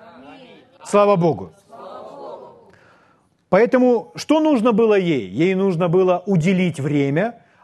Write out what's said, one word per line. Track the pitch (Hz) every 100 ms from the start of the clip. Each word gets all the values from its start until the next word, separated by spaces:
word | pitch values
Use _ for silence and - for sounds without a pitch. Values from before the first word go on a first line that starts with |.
| - - - - - - _ _
Слава | - 202 202 196
Богу! | 170 107 92 - _ - - - - - - - - - - _ _ _ _ _ _ _ _
Поэтому | 185 233 254 247 233 - -
что | - 311
нужно | 311 262 240
было | 208 226 202
ей? | 175 139 95
Ей | 104 175
нужно | 185 196 165 180
было | 180 185 175
уделить | 202 185 165 185 180 -
время. | 139 143 139 147 220 - _ _